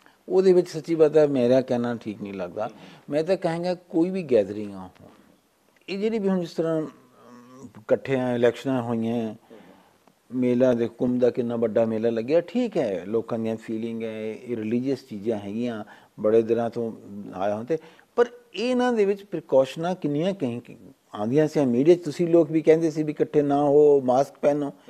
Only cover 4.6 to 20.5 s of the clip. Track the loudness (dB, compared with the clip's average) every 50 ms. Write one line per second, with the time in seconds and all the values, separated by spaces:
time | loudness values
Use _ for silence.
4.6 | -8 -10 -12 -14 -16 -16 -18 -20 -20 -20 -20 _ _ _ _ _ _ _ _ _
5.6 | _ _ _ _ _ -10 -8 -4 -4 -2 -2 0 0 0 0 0 -2 -4 -4 -4
6.6 | -2 0 0 -2 -2 -6 -10 -18 _ _ _ _ -20 -20 -20 -20 -20 -20 -20 -20
7.6 | -20 -20 -20 -10 -2 0 0 0 0 -2 -2 -2 0 -2 0 2 2 2 2 2
8.6 | -4 -2 -2 -2 -2 -2 -4 -2 -2 -2 -2 -2 -4 -6 -8 -12 _ _ -20 -20
9.6 | -20 -20 -20 _ _ _ _ _ _ _ _ _ _ -10 -4 -2 0 2 2 4
10.6 | 4 4 2 2 0 -4 -4 -4 -4 -2 0 2 2 2 2 0 -4 -4 -2 -2
11.6 | -2 0 2 0 0 0 0 -2 -2 -2 -2 -2 -2 0 0 0 0 0 -4 -4
12.6 | -4 -2 -2 -2 -2 -2 -2 -4 -6 -2 -4 -4 -2 -2 -6 -4 -4 -4 -6 -6
13.6 | -6 -8 -8 -6 -6 -6 -8 -8 -8 -8 -8 -8 -8 -10 -10 -10 -10 -8 -8 -6
14.6 | -4 -2 -2 -2 -2 -2 -4 -6 -6 -12 -12 -8 -4 -4 -4 -4 -6 -8 -6 -6
15.6 | -4 -6 -6 -8 -12 -14 -18 -20 _ _ _ -6 -2 2 2 2 4 2 0 -2
16.6 | -2 -4 -4 -6 -8 -8 -8 -12 -16 -18 -16 -16 -14 -12 -8 -6 -4 -4 -4 -4
17.6 | -4 -6 -6 -6 -6 -12 -20 _ _ _ -2 -2 -2 -2 -2 -18 _ _ -8 -6
18.6 | -2 -2 0 0 0 0 2 2 0 0 0 -4 -6 -10 -10 -10 -4 2 2 2
19.6 | 2 2 -2 -6 -4 -4 -4 -4 -4 -2 -2 0 -2 -2 -2 -4 -4 -6